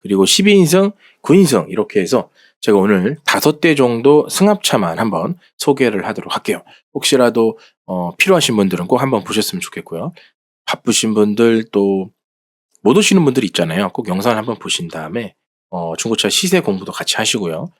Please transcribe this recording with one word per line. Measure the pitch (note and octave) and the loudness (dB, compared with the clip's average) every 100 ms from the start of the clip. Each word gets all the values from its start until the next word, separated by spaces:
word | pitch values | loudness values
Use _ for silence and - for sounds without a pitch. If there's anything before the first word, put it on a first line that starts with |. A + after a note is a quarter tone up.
그리고 | F#3+ C#3 | -2 2
십이 | F#3+ - G3+ | 2 4 4
인승, | G3+ E3 F3+ G3 G3+ _ _ | 4 4 4 0 -4 _ _
구 | - | 2
인승 | F3 F#3 B2 D#2+ | 4 6 2 -2
이렇게 | F#2 G#2 - | -4 -2 -2
해서 | F2+ B2+ - _ _ _ | 0 -2 -4 _ _ _
제가 | - G2+ | 2 2
오늘 | F#2+ G2+ F#2 D#3 - | 4 2 0 -2 -4
다섯 | - D3 D3+ | 0 0 2
대 | E3+ | 0
정도 | C#3 B2+ A#2 C3 D3 - | 2 2 2 4 4 2
승합차만 | - G3 G3+ - B2 F2+ E2 | 0 2 2 0 -2 -2 -2
한번 | A2+ G2 F#2 F3 _ _ | -4 -2 -4 -8 _ _
소개를 | - C3+ B2+ G#2 F2+ | -2 0 0 0 -6
하도록 | G#2+ - | -8 -8
할게요. | - - - - - _ | -8 -6 -8 -8 -20 _
혹시라도, | - - C3+ A#2+ A2+ A2+ A2 _ _ | -6 0 2 2 2 0 -2 _ _
어, | _ F#2 F2 - | _ -6 -6 -4
필요하신 | - F#3 - A2 | 2 2 2 0
분들은 | G2 F2+ F2 | 0 -2 -2
꼭 | B2 | -2
한번 | C3+ A#2+ | 0 -2
보셨으면 | F2 G#2 G#2 F#2 | -2 -4 -4 -6
좋겠고요. | - - - E2 B2+ - _ _ _ _ | -12 -14 -12 -10 -10 -12 _ _ _ _
바쁘신 | - - - A2+ A2 | -10 -8 -2 0 0
분들, | G#2+ G#2+ G#2 A#2 A2+ A2 | 0 0 2 2 0 -2
또 | G#2 G2+ G2 F#2+ _ _ _ _ _ _ _ | -2 0 -2 -6 _ _ _ _ _ _ _
못 | G2+ D#3+ | 2 4
오시는 | G#3 F#3+ | 4 4
분들 | D3 B2+ | 4 2
있잖아요. | G#2+ - E2 E2 G2+ | -2 -2 -2 -2 -4
꼭 | - - | -6 -6
영상을 | F#2 G#2+ A2 | -4 -2 -2
한번 | A#2+ G#2+ | -4 -8
보신 | G2 - E2+ | -6 -8 -8
다음에, | D#2+ D#2+ F#2+ G#2+ _ _ _ _ | -12 -10 -10 -10 _ _ _ _
어, | F2+ E2+ E2 | -10 -8 -6
중고차 | A2+ A2+ - | -4 -2 -2
시세 | - F#3 F3+ | -2 0 0
공부도 | D3 F#2+ F#2+ | 0 -4 -6
같이 | - - - | -10 -6 -4
하시고요. | A2 A#2 F2+ D#2 D2+ _ | -2 -4 -6 -8 -10 _